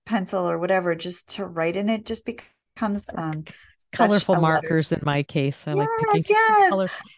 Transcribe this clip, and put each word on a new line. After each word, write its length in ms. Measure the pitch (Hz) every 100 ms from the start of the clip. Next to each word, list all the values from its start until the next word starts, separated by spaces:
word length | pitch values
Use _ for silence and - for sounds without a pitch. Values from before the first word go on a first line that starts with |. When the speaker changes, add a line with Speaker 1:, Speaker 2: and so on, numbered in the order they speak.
| -
Speaker 1:
pencil 440 | 220 185 196 175
or 80 | 170
whatever, 380 | 180 190 175 170
just 400 | 175 - - -
to 100 | 180
write 320 | 165 165 185
in 100 | 208
it 180 | 220 214
just 200 | 220 -
becomes, 840 | 233 - _ _ - 214 202 - -
um, 300 | 160 156 156 - - _ - -
such 40 |
Speaker 2:
Colorful 340 | 208 208 -
Speaker 1:
a 60 | 180
letter 20 |
Speaker 2:
markers 480 | 160 156 160 160 156
Speaker 1:
to 60 | 165
Speaker 2:
in 40 | 147
my 160 | 143
case. 460 | 143 156 139 143 -
I 60 |
like 140 | 147 147
Speaker 1:
Yeah, 80 | 453
Speaker 2:
picking 260 | 453 415 -
Speaker 1:
yes. 360 | 427 440 427 381
Speaker 2:
color. 220 | 240 185 - -